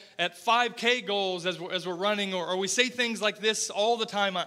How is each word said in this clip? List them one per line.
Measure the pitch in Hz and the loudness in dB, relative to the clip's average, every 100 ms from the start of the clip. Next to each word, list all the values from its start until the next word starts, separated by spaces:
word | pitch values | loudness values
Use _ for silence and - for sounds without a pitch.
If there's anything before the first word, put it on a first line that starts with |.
| - - | -18 -4
at | 175 - | -4 -2
five | - 233 240 | 2 4 2
K | 240 233 247 | 2 2 2
goals | 196 202 190 180 175 | 2 0 0 -2 -4
as | 165 | -4
we're, | 170 | -4
as | 180 170 | -4 -4
we're | |
running, | 170 196 208 196 | -2 0 0 0
or, | 185 165 | -2 -2
or | 185 | 0
we | 196 | 0
say | 220 247 | 2 0
things | 247 233 214 | 0 -2 0
like | 208 208 | -2 0
this | 214 214 - | 0 0 -2
all | 196 214 233 | 0 2 2
the | 220 | 0
time, | 202 202 | 0 0
"I, | 185 | 0